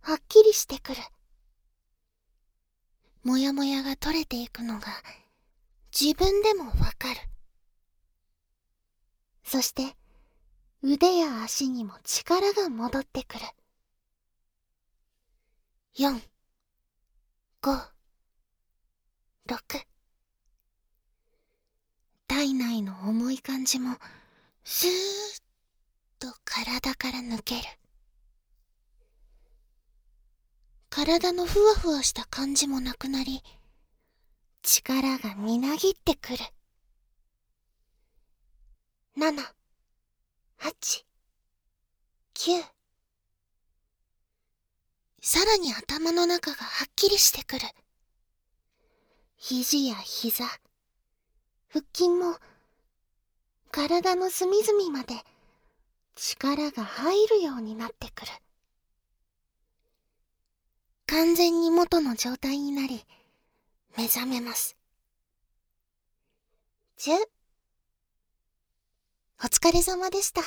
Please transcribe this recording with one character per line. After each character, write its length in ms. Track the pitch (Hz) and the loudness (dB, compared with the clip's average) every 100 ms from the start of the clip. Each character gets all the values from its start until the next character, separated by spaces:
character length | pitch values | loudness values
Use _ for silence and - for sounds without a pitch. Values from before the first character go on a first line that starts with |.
は 140 | - 311 | -4 -4
っ 60 | - | 8
き 160 | 427 | 10
り 100 | 440 | 10
し 120 | 427 - | 6 -2
て 140 | 269 | -8
く 160 | - 262 | -8 -12
る。 60 | - _ _ _ _ _ _ _ _ _ _ _ _ _ _ _ _ _ _ _ _ _ | -12 _ _ _ _ _ _ _ _ _ _ _ _ _ _ _ _ _ _ _ _ _
モ 140 | 247 262 | 0 2
ヤ 160 | 269 | 2
モ 100 | 277 | 0
ヤ 200 | 277 277 | -2 -2
が 120 | 269 269 | -4 -4
取 240 | 294 320 | -2 -2
れ 60 | 311 | -4
て 160 | 240 | -8
い 80 | 240 | -10
く 140 | - | -10
の 160 | 233 214 | -8 -8
が、 80 | 214 - - - _ _ _ _ _ _ _ - | -10 -14 -16 -20 _ _ _ _ _ _ _ 0
自 180 | 285 311 | 0 4
分 260 | 381 403 | 4 4
で 120 | 427 403 | 4 2
も 100 | 262 | 0
わ 80 | - - - | 2 2 0
か 160 | 262 | -8
る。 60 | 247 - - - _ _ _ _ _ _ _ _ _ _ _ _ _ _ _ _ _ _ _ | -8 -10 -14 -18 _ _ _ _ _ _ _ _ _ _ _ _ _ _ _ _ _ _ _
そ 180 | - 269 | -4 -2
し 100 | 247 | -2
て、 240 | - 269 - _ _ _ _ _ _ _ _ | -4 -6 -8 _ _ _ _ _ _ _ _
腕 360 | 269 285 349 359 | 0 4 6 4
や 260 | 311 233 | 0 -2
足 260 | 226 - 269 | -6 -4 -2
に 140 | 247 | -2
も 100 | 214 - | -6 -10
力 500 | - - - 359 403 | -4 -4 2 2 2
が 160 | 403 370 | 0 -2
戻 300 | 226 240 269 | -2 -4 -4
っ 40 | |
て 200 | 269 - | -6 -10
く 120 | - 226 | -10 -14
る。 100 | - - _ _ _ _ _ _ _ _ _ _ _ _ _ _ _ _ _ _ _ _ _ _ _ | -14 -16 _ _ _ _ _ _ _ _ _ _ _ _ _ _ _ _ _ _ _ _ _ _ _
四、 280 | - 277 247 - _ _ _ _ _ _ _ _ _ _ _ _ _ | -4 -2 -2 -10 _ _ _ _ _ _ _ _ _ _ _ _ _
五、 100 | 277 269 - _ _ _ _ _ _ _ _ _ _ _ _ _ _ _ - | -4 -4 -6 _ _ _ _ _ _ _ _ _ _ _ _ _ _ _ -12
六。 160 | 240 _ - - _ _ _ _ _ _ _ _ _ _ _ _ _ _ _ _ _ _ _ _ _ _ _ _ | -12 _ -12 -12 _ _ _ _ _ _ _ _ _ _ _ _ _ _ _ _ _ _ _ _ _ _ _ _
体 260 | 269 285 | -2 0
内 280 | 262 240 226 | 0 -2 -2
の 120 | 196 185 196 | -4 -6 -2
重 220 | 226 240 | -2 -2
い 80 | 262 | -4
感 260 | - 269 262 | -6 -4 -2
じ 140 | 262 | -2
も、 180 | 254 247 - - _ _ _ _ | -4 -6 -12 -20 _ _ _ _
ス 240 | - - 349 | -8 -2 0
ー 20 | |
ッ 520 | 359 392 403 415 - _ _ _ _ _ _ _ _ | 0 -2 -6 -10 -12 _ _ _ _ _ _ _ _
と 140 | 254 - | -16 -14
体 500 | - 240 233 247 262 262 | -10 -8 -6 -4 -6 -6
か 160 | 254 | -8
ら 80 | 254 | -8
抜 220 | 247 226 | -8 -6
け 140 | - 233 | -6 -6
る。 60 | - - _ _ _ _ _ _ _ _ _ _ _ _ _ _ - - _ _ _ _ _ _ _ _ _ _ _ _ _ - _ | -8 -14 _ _ _ _ _ _ _ _ _ _ _ _ _ _ -20 -20 _ _ _ _ _ _ _ _ _ _ _ _ _ -20 _
体 420 | - 294 339 359 | -4 2 2 2
の 140 | 359 349 | 0 0
ふ 200 | 403 415 | 6 6
わ 80 | 415 | 6
ふ 140 | 349 | 0
わ 140 | 294 | 0
し 80 | 262 | -2
た 140 | - - | -4 -10
感 280 | - 277 | -6 -2
じ 140 | 277 285 | 0 0
も 120 | 269 | -2
な 140 | 254 | -6
く 140 | 247 269 | -8 -6
な 160 | 269 | -4
り、 180 | 262 262 - - _ _ _ _ _ _ _ _ _ _ | -4 -8 -12 -20 _ _ _ _ _ _ _ _ _ _
力 560 | - - - 262 269 262 | 0 2 2 0 0 -2
が 180 | 226 196 | -6 -6
み 220 | 214 233 | -2 0
な 200 | 269 311 | 0 0
ぎ 140 | 381 | 0
っ 20 | 392 | 2
て 200 | - 285 | 0 -2
く 180 | - | -4
る。 40 | 247 - - _ _ _ _ _ _ _ _ _ _ _ _ _ _ _ _ _ _ _ _ - _ _ _ _ - | -10 -10 -16 _ _ _ _ _ _ _ _ _ _ _ _ _ _ _ _ _ _ _ _ -20 _ _ _ _ -2
七、 400 | 311 294 269 _ _ _ _ _ _ _ _ _ _ _ | -2 -2 -10 _ _ _ _ _ _ _ _ _ _ _
八、 480 | 302 - - - _ _ _ _ _ _ _ _ _ _ _ _ _ | -10 -8 -6 -6 _ _ _ _ _ _ _ _ _ _ _ _ _
九。 280 | - - 349 - _ _ _ _ _ _ _ _ _ _ _ _ _ _ _ _ _ _ _ _ _ _ _ _ _ | -8 -2 -2 -2 _ _ _ _ _ _ _ _ _ _ _ _ _ _ _ _ _ _ _ _ _ _ _ _ _
さ 220 | - 311 | 0 2
ら 140 | 403 427 | 4 4
に 160 | 330 | 2
頭 380 | 220 - 285 320 | -6 -8 -4 0
の 140 | 339 349 | 2 2
中 260 | 349 320 | 0 -4
が 60 | 277 | -10
は 280 | 233 - 277 | -8 -6 -6
っ 40 | - | 0
き 140 | 392 | 2
り 80 | 403 | 4
し 140 | - | 4
て 120 | - | 2
く 160 | - 262 | -6 -8
る。 60 | 226 - _ _ _ _ _ _ _ _ _ _ _ _ _ _ _ _ | -8 -12 _ _ _ _ _ _ _ _ _ _ _ _ _ _ _ _
肘 520 | - 254 247 294 269 | -6 -4 0 2 0
や 80 | 208 | -4
膝、 500 | - - 233 - 240 - _ _ _ _ _ _ _ _ _ _ _ | -8 -6 -4 -4 -6 -10 _ _ _ _ _ _ _ _ _ _ _
腹 160 | 302 - | -8 -8
筋 160 | - 349 | 0 2
も、 280 | 349 349 330 - _ _ _ _ _ _ _ _ _ _ _ _ | 2 0 -6 -14 _ _ _ _ _ _ _ _ _ _ _ _
体 440 | - 294 339 370 359 | -6 0 2 2 0
の 140 | 370 | 0
隅 340 | - 370 403 | -2 2 2
々 260 | 427 415 370 | 4 2 2
ま 140 | 277 | -4
で 120 | 247 233 - _ _ _ _ _ _ _ _ - | -8 -12 -12 _ _ _ _ _ _ _ _ -10
力 560 | - - 269 285 302 | -8 -4 -2 -2 -2
が 140 | 285 208 | -6 -10
入 420 | 233 285 403 440 | -4 0 2 4
る 140 | 427 | 4
よ 140 | 330 254 | 2 -4
う 60 | |
に 140 | 220 220 | -8 -8
な 140 | 226 | -10
っ 20 | |
て 180 | - - | -10 -16
く 140 | - - | -14 -16
る。 60 | - _ _ _ _ _ _ _ _ _ _ _ _ _ _ _ _ _ _ _ _ _ _ _ _ _ _ - | -16 _ _ _ _ _ _ _ _ _ _ _ _ _ _ _ _ _ _ _ _ _ _ _ _ _ _ 0
完 280 | 311 330 339 | 4 6 6
全 240 | 349 339 | 6 6
に 120 | 330 | 6
元 280 | 339 349 339 | 6 6 4
の 160 | 285 226 | 2 -2
状 220 | 247 254 | -4 -4
態 200 | 269 277 | -4 -2
に 140 | 285 | -2
な 160 | 277 269 | -2 -4
り、 180 | 240 - _ _ _ _ _ _ _ _ - | -6 -14 _ _ _ _ _ _ _ _ -6
目 100 | 226 | -2
覚 200 | 240 254 | -2 -2
め 120 | 254 | -4
ま 120 | 240 | -4
す。 240 | 226 - - _ _ _ _ _ _ _ _ _ _ _ _ _ _ _ _ _ _ _ _ _ - | -6 -6 -10 _ _ _ _ _ _ _ _ _ _ _ _ _ _ _ _ _ _ _ _ _ -10
十。 140 | - 339 440 _ _ _ _ _ _ _ _ _ _ _ _ _ _ _ _ _ _ _ _ _ | 0 0 0 _ _ _ _ _ _ _ _ _ _ _ _ _ _ _ _ _ _ _ _ _
お 40 | |
疲 280 | - - 339 | 0 4 4
れ 100 | 339 | 4
様 280 | 349 370 370 | 2 -2 -4
で 120 | 392 | -2
し 100 | 392 | -2
た。 100 | 349 | -4